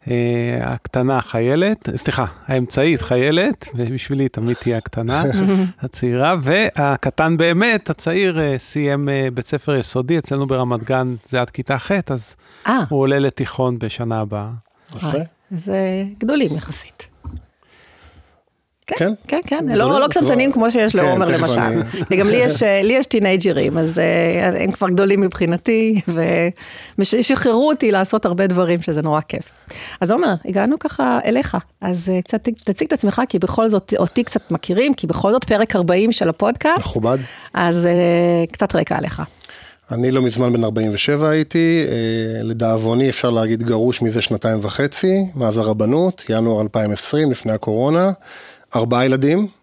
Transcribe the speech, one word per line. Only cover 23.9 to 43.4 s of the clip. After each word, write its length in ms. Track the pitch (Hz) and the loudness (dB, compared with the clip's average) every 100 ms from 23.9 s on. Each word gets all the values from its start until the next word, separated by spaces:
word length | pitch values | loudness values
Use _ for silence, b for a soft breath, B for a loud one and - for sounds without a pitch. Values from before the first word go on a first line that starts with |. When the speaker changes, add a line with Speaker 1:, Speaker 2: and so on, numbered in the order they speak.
| 165 | 2
Speaker 2:
אה, 640 | 165 170 170 175 180 190 | 2 2 2 2 0 0
הם 80 | 196 | -2
כבר 180 | - 190 | 0 0
גדולים 320 | 180 196 196 | 2 4 4
מבחינתי, 800 | 190 - 175 170 - 226 220 208 - 165 165 170 170 180 B B B B | 2 0 -2 0 0 0 2 0 0 -2 0 2 0 -4 B B B B
ושחררו 680 | 196 220 240 269 254 226 294 | 0 2 2 2 2 2 2
אותי 240 | 302 226 | 2 2
לעשות 340 | 196 190 214 196 | 2 0 0 0
הרבה 220 | 175 196 | 0 0
דברים, 340 | 180 175 170 | 2 2 0
שזה 200 | 165 151 | 0 -2
נורא 200 | 156 151 | 0 -2
כיף. 220 | 156 - - - - B B B | -2 -10 -12 -20 -20 B B B
אז 100 | 180 | 0
עומר, 220 | 233 339 175 - | 2 2 -2 -2
הגענו 340 | 190 214 302 | -2 0 0
ככה 400 | 302 - 262 240 220 | -4 -2 0 0 0
אליך. 320 | 240 285 - - _ | -2 -2 -4 -8 _
אז, 280 | 190 180 175 | -4 -4 -2
אה, 100 | 185 | -2
קצת 220 | 180 214 | -2 -2
ת-, 200 | - 226 | -2 -4
תציג 240 | - 196 320 | -4 -2 -2
את 60 | |
עצמך, 280 | 302 202 214 254 | 0 0 0 -2
כי 100 | 190 | 0
בכל 300 | 180 - 226 | 0 2 2
זאת, 240 | 208 - 214 | 2 0 0
אותי 260 | 175 - | 0 0
קצת 280 | - - - | -2 -4 -4
מכירים, 420 | 165 - 180 277 | -6 -2 0 2
כי 140 | 269 160 | 0 -2
בכל 240 | 156 196 | 0 2
זאת 120 | 247 | 0
פרק 320 | - 214 220 202 | 0 0 2 0
ארבעים 360 | 175 180 220 | 2 2 2
של 180 | 226 175 | 2 0
הפודקאסט. 560 | 165 208 247 302 330 - | 0 0 0 0 0 -2
Speaker 3:
מכובד. 300 | 120 110 131 127 B B | -2 0 0 -4 B B
Speaker 2:
אז, 320 | - 175 170 175 | -2 0 2 2
אה, 60 | 175 175 170 175 170 165 | 2 2 2 2 2 0
קצת 240 | - 202 165 | -2 -2 0
רקע 220 | 160 - | -2 -4
עליך. 240 | 156 - 156 B B B B B _ | -4 -8 -12 B B B B B _
Speaker 3:
אני 200 | 117 127 | -2 0
לא 100 | 131 | 2
מזמן 320 | 127 113 123 | 2 2 2
בן 100 | 120 | 2
ארבעים 300 | 113 107 110 | 2 0 -2
ושבע 360 | 104 - 147 156 | 0 0 2 2
הייתי, 560 | 156 151 170 165 165 147 | 2 0 2 2 2 0
אה, 540 | 117 113 113 113 113 | -2 -2 -2 -4 -4
לדאבוני 640 | 110 113 113 110 113 120 135 | -4 -2 0 2 2 2 2
אפשר 200 | - 127 | 2 0
להגיד 340 | 117 | 0